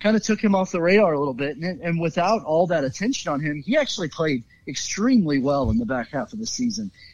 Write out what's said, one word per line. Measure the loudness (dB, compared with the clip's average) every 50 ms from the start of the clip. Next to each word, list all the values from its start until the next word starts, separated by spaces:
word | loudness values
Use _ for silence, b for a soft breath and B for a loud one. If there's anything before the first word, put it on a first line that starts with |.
kinda | 0 2 2 2
took | 2 0 -2 2 2
him | 2 2
off | 2 0 0 -2
the | 0 2
radar | 6 6 6 6 6 4
a | 2
little | 0 -2 -2
bit. | -2 -4 -4 -4
And, | -6 -6 -6 -6 -6
and | -4 -2 -2 0
without | 0 -2 0 0 2 2 2 0 0
all | 0 2 2 2 2
that | 2 0 0
attention | -2 -4 -4 -2 -2 -2 -2 -2 -4 -2
on | -2
him, | -2 -2 -4 -4 -2
he | 0 0
actually | 2 2 0 -2 -6 -6 -6
played | -4 -2 -2 0 0 -2 -4 b b b b
extremely | b -10 -8 -8 -6 -4 0 2 4 4 4 4 4 2 0
well | 2 2 0 2 2 2
in | 0 0
the | 0
back | -2 -2 -4 -4 -4
half | -6 -6 -6 -6 -8
of | -10
the | -8
season. | -8 -4 -2 -2 -2 -2 -4 -8 -10 B B B B